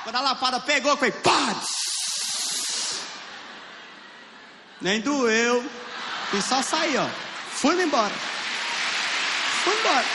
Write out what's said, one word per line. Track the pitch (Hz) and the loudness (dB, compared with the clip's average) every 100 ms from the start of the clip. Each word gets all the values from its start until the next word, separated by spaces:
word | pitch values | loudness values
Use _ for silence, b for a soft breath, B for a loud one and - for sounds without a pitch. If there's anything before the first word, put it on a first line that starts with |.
Quando | - 233 | -2 0
a | |
lapada | 277 247 262 254 | 2 2 2 0
pegou, | - 294 254 277 | 2 2 4 4
foi | 254 | 4
pá! | - - 311 269 196 - - - - - - - - - - - - - - - - - - - - - - - - - - - - - - - - | 4 4 4 4 -2 -4 -4 -2 -2 -2 -4 -4 -4 -2 -4 -4 -4 -4 -4 -8 -12 -14 -14 -14 -16 -16 -16 -18 -18 -18 -20 -20 -20 -20 -20 -20 -6
Nem | 180 214 | 0 0
doeu. | 220 294 240 220 233 240 254 - - - - - - | 2 2 4 4 4 2 0 -10 -12 -10 -8 -6 -2
E | 202 | -2
só | 190 254 | 2 0
saí, | 254 311 330 254 | 2 0 2 2
ó. | 147 - - - - | 0 -4 -10 -10 -8
Fui | - 269 349 | 2 4 4
embora. | 359 277 208 - - - - - - - - - - - - - - - | 4 4 2 0 -6 -4 -4 -4 -4 -2 -2 0 0 0 0 0 0 2
Fui | - | 2
embora. | 427 415 285 220 | 2 4 4 2